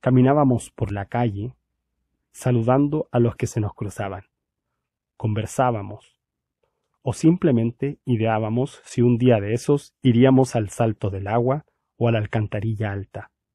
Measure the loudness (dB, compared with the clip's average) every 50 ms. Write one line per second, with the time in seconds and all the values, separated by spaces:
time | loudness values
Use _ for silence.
0 | 0 2 4 4 4 4 4 4 4 2 2 0 -2 -8 _ -8 -6 -6 -4 -8
1 | -8 -6 -4 -2 -2 -2 -2 -6 -10 -10 -12 _ _ _ _ _ _ _ _ _
2 | _ _ _ _ _ _ _ -6 -2 0 0 0 2 2 2 2 2 0 -2 -4
3 | -6 _ 0 0 0 0 0 _ -6 -6 -4 -4 -4 -4 -6 -8 -12 -12 -10 -8
4 | -10 -8 -8 -12 -14 _ _ _ _ _ _ _ _ _ _ _ _ _ _ _
5 | _ _ _ _ -4 -4 -4 -2 -6 -6 -2 0 0 0 0 -2 -6 -10 -16 -18
6 | _ _ _ _ _ _ _ _ _ _ _ _ _ _ _ _ _ _ _ _
7 | _ -6 -6 2 2 2 2 4 2 2 2 2 0 -2 -4 _ -8 -8 -8 _
8 | _ -2 -2 0 0 0 0 0 -2 -2 -2 -4 -4 -4 -8 -16 _ -12 -2 2
9 | 2 2 2 4 4 4 4 4 2 -2 -4 -6 0 0 -2 -2 -2 -8 _ _
10 | _ 2 4 6 6 6 6 6 4 2 0 -4 -4 -4 -4 -2 -2 -2 -2 _
11 | -6 -6 -6 -6 -6 -2 -2 -2 0 0 -2 -4 -6 _ _ _ _ _ _ _
12 | -2 0 0 0 -2 -2 -4 -4 -4 -4 -6 -6 -4 -4 -4 -4 -6 -6 -6 -8
13 | -10 -12 _ -16 -16 -16 _ _ _ _